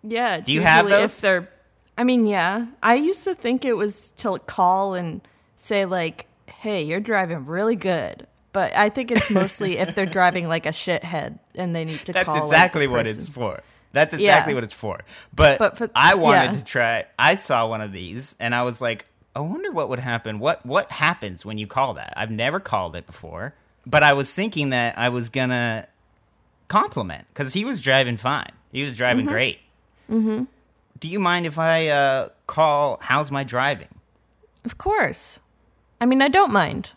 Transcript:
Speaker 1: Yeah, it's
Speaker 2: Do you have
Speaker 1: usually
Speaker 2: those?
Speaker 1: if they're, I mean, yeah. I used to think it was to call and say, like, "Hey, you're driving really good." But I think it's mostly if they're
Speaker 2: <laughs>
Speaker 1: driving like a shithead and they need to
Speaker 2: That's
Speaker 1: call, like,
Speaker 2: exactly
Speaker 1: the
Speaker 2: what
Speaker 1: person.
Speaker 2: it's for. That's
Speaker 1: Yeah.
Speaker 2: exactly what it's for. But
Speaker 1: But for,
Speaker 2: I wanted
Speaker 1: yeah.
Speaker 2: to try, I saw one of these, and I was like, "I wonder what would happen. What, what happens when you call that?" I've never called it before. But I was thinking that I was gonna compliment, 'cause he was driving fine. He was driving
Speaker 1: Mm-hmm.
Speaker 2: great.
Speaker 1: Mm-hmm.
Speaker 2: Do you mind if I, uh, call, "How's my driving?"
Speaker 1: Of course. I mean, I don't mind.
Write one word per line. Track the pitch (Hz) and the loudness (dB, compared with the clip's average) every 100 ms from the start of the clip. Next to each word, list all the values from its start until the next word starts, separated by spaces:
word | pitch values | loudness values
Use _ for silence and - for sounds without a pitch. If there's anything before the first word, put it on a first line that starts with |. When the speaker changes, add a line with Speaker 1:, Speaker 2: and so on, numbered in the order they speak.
Speaker 1:
Yeah, | 214 226 240 175 | -6 -2 -2 -2
it's | 127 | 0
Speaker 2:
Do | |
you | 151 | 2
have | 175 160 202 | 6 6 8
Speaker 1:
usually | 202 | 4
Speaker 2:
those? | 226 - | 4 0
Speaker 1:
if | |
they're, | 202 185 180 _ _ _ _ - | 2 0 -2 _ _ _ _ -2
I | |
mean, | 247 247 214 | 0 2 2
yeah. | 196 170 208 233 277 | 2 0 -2 -8 -2
I | 220 247 | 2 4
used | 311 381 403 | 2 -2 -4
to | 359 | -4
think | 233 254 269 | -2 -2 -2
it | 220 | -2
was | 208 202 - - | -2 -4 -6 -6
to | 220 185 | -4 -4
call | - - 180 190 196 180 | -6 0 2 2 0 -4
and | 175 - _ _ _ - | -6 -10 _ _ _ -10
say, | - 208 190 | -2 0 0
like, | 180 165 160 - _ - | -2 -4 -6 -20 _ -20
"Hey, | - 220 196 | -10 -6 -4
you're | 151 175 | -2 -4
driving | 214 208 180 165 135 | -2 -2 -2 -6 -6
really | 175 214 220 | -2 -2 0
good." | 190 170 92 - - _ _ | -2 -2 -4 -10 -20 _ _
But | 196 180 - | -4 0 2
I | 214 | 2
think | 240 233 | 0 -2
it's | 226 196 | 0 2
mostly | 196 190 - 196 170 | 2 2 0 -2 -2
if | 180 | -2
they're | 180 190 | -2 -2
Speaker 2:
<laughs> | 180 | 2
Speaker 1:
driving | 180 180 170 | 2 2 -2
like | 165 156 | -2 -4
a | |
shithead | 156 - 170 165 165 - - _ | -6 -4 -4 -4 -6 -8 -12 _
and | - 180 170 | -8 -4 -4
they | 160 | -6
need | 156 - | -8 -2
to | |
Speaker 2:
That's | 180 180 | 0 0
Speaker 1:
call, | 151 | 0
like, | |
Speaker 2:
exactly | 151 156 180 165 139 | 4 6 6 4 2
Speaker 1:
the | |
Speaker 2:
what | 123 113 | 2 0
Speaker 1:
person. | 110 | -6
Speaker 2:
it's | - | -10
for. | 127 110 71 - _ _ | -6 -6 -8 -16 _ _
That's | 139 160 170 | 0 2 2
Speaker 1:
Yeah. | 202 | 4
Speaker 2:
exactly | - - 135 | 6 4 -2
what | |
it's | 113 | -4
for. | - 110 87 - - - - | -8 -8 -8 -14 -20 -12 4
But | 151 135 | 6 6
Speaker 1:
But | 220 - | 0 0
for, | 233 117 | -2 4
Speaker 2:
I | 156 196 | 6 6
wanted | 156 139 - | 6 6 4
Speaker 1:
yeah. | 139 | -2
Speaker 2:
to | |
try, | 113 127 117 113 - - | -4 0 2 0 -4 2
I | 139 190 | 4 4
saw | - 127 113 | 2 0 0
one | 113 | -2
of | 107 | -6
these, | 95 87 110 135 - | -10 -10 -10 -10 -6
and | 117 120 | -2 0
I | |
was | 123 120 | -2 -2
like, | 120 113 - _ _ - | -6 -6 -12 _ _ -10
"I | |
wonder | 156 294 403 | -8 -6 -6
what | 190 139 | -6 -4
would | 123 | -6
happen. | 127 117 113 107 | -4 -4 -6 -4
What, | 139 - 123 | -2 -4 -2
what | 165 - | -4 -4
happens | - 151 170 104 90 107 | -2 -2 -2 -8 -10 -10
when | 107 | -10
you | 104 | -6
call | 131 135 | -2 -2
that?" | 80 - - | -4 -12 -10
I've | 110 | -8
never | 110 123 175 | -2 -2 -4
called | - 107 87 85 | -4 -4 -4 -10
it | - | -16
before. | - 80 82 120 _ _ _ 127 | -20 -16 -12 -12 _ _ _ 0
But | 147 | 4
I | 147 | 6
was | 139 135 | 4 0
thinking | - 214 165 143 | -2 -4 -4 -2
that | 123 120 - | -2 -2 -2
I | 123 | -2
was | 123 117 | -2 -6
gonna | 131 127 123 120 110 - _ _ _ _ _ _ _ _ | -4 -2 -2 -2 -6 -10 _ _ _ _ _ _ _ _
compliment, | 196 403 - 95 73 - | 0 0 -4 -8 -10 -14
'cause | - 135 | -8 -4
he | 180 233 | -4 -4
was | 220 | -4
driving | 135 135 127 113 | 2 2 2 -2
fine. | 120 143 - _ _ | -2 -4 -6 _ _
He | 131 | -8
was | 143 117 | -8 -2
driving | 123 233 - | 0 2 0
Speaker 1:
Mm-hmm. | |
Speaker 2:
great. | 110 127 - _ _ _ _ - | 0 -2 -4 _ _ _ _ -4
Speaker 1:
Mm-hmm. | 226 220 214 254 _ _ _ _ - | -2 0 -2 -6 _ _ _ _ -14
Speaker 2:
Do | 160 | -8
you | 196 | -2
mind | 180 175 170 | 0 0 -2
if | 151 | -2
I, | 160 160 156 | 2 2 2
uh, | 143 139 135 - _ - | 2 2 2 -4 _ -8
call, | - 156 147 143 - | 0 2 2 0 -2
"How's | - 135 143 | -2 -2 0
my | 139 | -6
driving?" | 127 120 139 123 - - _ _ _ _ _ _ 226 | -4 -2 0 -2 -10 -20 _ _ _ _ _ _ -16
Speaker 1:
Of | - | -8
course. | 381 427 185 - - - _ _ _ _ _ _ | -4 -2 -2 -4 -12 -14 _ _ _ _ _ _
I | 240 | 0
mean, | 262 | 4
I | 269 | 4
don't | 370 370 | 4 4
mind. | 208 151 - - | 4 2 -2 -10